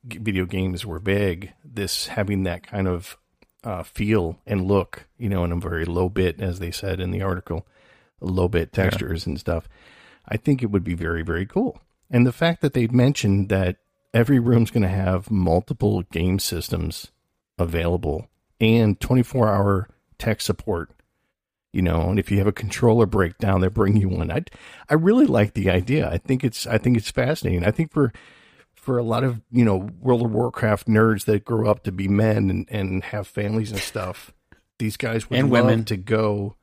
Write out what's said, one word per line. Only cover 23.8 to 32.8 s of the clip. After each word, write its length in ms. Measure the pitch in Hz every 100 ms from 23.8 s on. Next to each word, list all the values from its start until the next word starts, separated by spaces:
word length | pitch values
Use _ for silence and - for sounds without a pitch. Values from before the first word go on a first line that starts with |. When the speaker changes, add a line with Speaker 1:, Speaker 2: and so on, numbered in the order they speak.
| 101 104
Speaker 1:
you 120 | 95
one. 220 | 90 85
I, 140 | 123 175 - - - -
I 60 |
really 320 | 156 170 240 277
like 280 | 113 107
the 160 | - 95
idea. 380 | 90 90 151 -
I 100 | 87
think 240 | - 131
it's, 220 | 127 - -
I 120 | 113
think 180 | 123 120
it's 140 | -
fascinating. 540 | - 123 160 - 87
I 60 | 87
think 220 | 113 160
for, 200 | 156 135 - - _ _ _ _
for 220 | _ - 123
a 40 |
lot 220 | 117 113
of, 180 | 131 117 _
you 140 | 117
know, 240 | 113 95 101 -
World 220 | 127 120
of 60 | 117
Warcraft 540 | 110 120 - 113 104 -
nerds 360 | 110 113 107 -
that 180 | 104
grow 240 | - 113 107
up 120 | 104
to 80 | -
be 160 | 92 98
men 400 | 101 110 107 98
and, 160 | 92 95
and 340 | 107